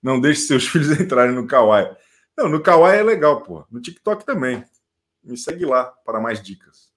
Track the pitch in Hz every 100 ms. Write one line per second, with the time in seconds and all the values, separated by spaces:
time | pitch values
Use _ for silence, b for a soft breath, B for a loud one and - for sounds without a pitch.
0 | 131 131 139 147 - 135 - 165 147 151
1 | 185 135 123 127 113 - 110 104 92 b
2 | b b b - 214 156 151 170 175 202
3 | 214 202 151 139 - 82 - 117 123 175
4 | - 202 - 240 127 123 - _ _ _
5 | _ _ - 120 - 175 165 127 123 _
6 | - 110 113 107 98 95 _ _ _